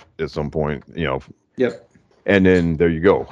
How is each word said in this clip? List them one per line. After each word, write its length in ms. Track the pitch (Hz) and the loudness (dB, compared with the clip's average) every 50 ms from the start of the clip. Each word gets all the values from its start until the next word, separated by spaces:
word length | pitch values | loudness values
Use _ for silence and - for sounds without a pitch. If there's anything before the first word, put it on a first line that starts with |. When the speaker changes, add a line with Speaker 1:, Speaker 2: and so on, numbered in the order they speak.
| - _ _ - | -20 _ _ -10
Speaker 1:
at 120 | 80 71 | -10 -8
some 180 | - 78 73 71 | -6 -6 -8 -6
point, 340 | - 78 76 73 73 64 - - - | -4 -4 -4 -4 -6 -8 -10 -12 -10
you 80 | - 82 | -6 -6
know. 160 | 69 65 65 - - - _ _ _ _ | -4 -6 -6 -10 -14 -20 _ _ _ _
Speaker 2:
Yep. 300 | - 127 117 - - - _ _ _ _ _ _ _ - | -4 -4 -4 -4 -8 -16 _ _ _ _ _ _ _ -2
Speaker 1:
And 200 | - 101 98 95 | 2 2 4 6
then 320 | 92 92 90 85 85 80 | 4 4 4 2 0 0
there 120 | 73 85 85 | 0 0 0
you 120 | 82 80 | 0 2
go. 260 | 85 98 82 64 - - | 2 2 2 2 0 -6